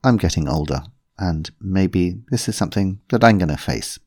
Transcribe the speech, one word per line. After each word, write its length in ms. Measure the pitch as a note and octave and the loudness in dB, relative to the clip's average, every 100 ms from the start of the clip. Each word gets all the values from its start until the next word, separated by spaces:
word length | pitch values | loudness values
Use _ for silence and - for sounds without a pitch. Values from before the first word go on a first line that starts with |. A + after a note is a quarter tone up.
I'm 140 | C3 A#2 | 4 2
getting 320 | F2+ - C#2+ | 2 0 -2
older, 340 | D#2 D2 C2 - _ _ - | -2 -2 -4 -6 _ _ -6
and 340 | F2+ D#2 D#2+ _ | -4 -4 -6 _
maybe 640 | G2 F#2+ F#2+ F#2 F2+ F#2+ - | -4 0 2 2 0 -4 -6
this 180 | A#2+ - | -4 -4
is 80 | - | -4
something 420 | G#2 G#2 G2 G2 _ | -4 -2 -2 -4 _
that 140 | A#2+ | 4
I'm 140 | A#2 G#2 | 6 6
gonna 180 | E2+ D2 | 2 -2
face. 440 | - - - - | -4 -6 -8 -14